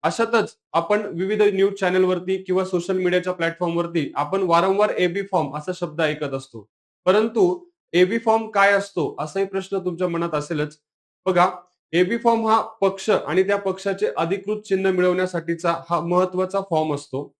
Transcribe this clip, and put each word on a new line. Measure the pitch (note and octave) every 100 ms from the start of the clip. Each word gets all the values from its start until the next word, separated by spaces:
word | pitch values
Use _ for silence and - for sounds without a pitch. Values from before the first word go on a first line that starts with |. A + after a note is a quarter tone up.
अशातच | D#3+ - F#3+ A3 D3+ - _
आपण | D#3+ E3 G#3 G#3
विविध | E3+ F#3+ G#3+
न्यूज | G#3 F#3+ G3
चॅनलवरती | G3 F#3 F#3 F#3 F3+ F3+ F#3+
किंवा | F#3+ F#3 F#3
सोशल | F#3 E3+ F#3+
मीडियाच्या | F3+ F3+ F3+
प्लॅटफॉर्मवरती | F#3 E3+ E3 F3 E3+ E3+ E3+ C#3 -
आपण | D3+ F#3+
वारंवार | F#3 E3+ F#3 G3 G#3
एबी | - F3+ F3
फॉर्म | G3 F#3 C#3 D3
असा | D3+ F3+
शब्द | E3+ D3+
ऐकत | D#3+ D3+ D3
असतो, | C3+ - A2+ G2+ _ _ _ F3
परंतु | G3 A3+ A#3 F3+ F3+ - _ _
एबी | E3+ F3+ A3+
फॉर्म | A3+ A3 A3
काय | G#3 G3
असतो | G3+ G3 - C#3+ -
असाही | D3+ G3 G3
प्रश्न | G3 F#3 G3
तुमच्या | F3+ E3 F3+
मनात | E3 E3+ D#3
असेलच. | D3 D#3 D3 - _ _ _ _ -
बघा, | F3 E3+ - - _ _
एबी | E3 F3+ A#3
फॉर्म | A#3 A3+ A3
हा | A3
पक्ष | - - B3 - -
आणि | G3+ - E3+
त्या | F#3+ G3+
पक्षाचे | G3 F#3 G3 F#3+ G#3 -
अधिकृत | E3 F#3+ - G#3
चिन्ह | - F#3+ F#3+
मिळवण्यासाठीचा | F#3 F3+ F3+ F#3 F3+ D#3+ E3 F3 E3 -
हा | E3+
महत्वाचा | E3+ F3 F#3 F#3 F#3 G3 F#3+
फॉर्म | D#3+ D#3 C#3+
असतो. | - F3 - _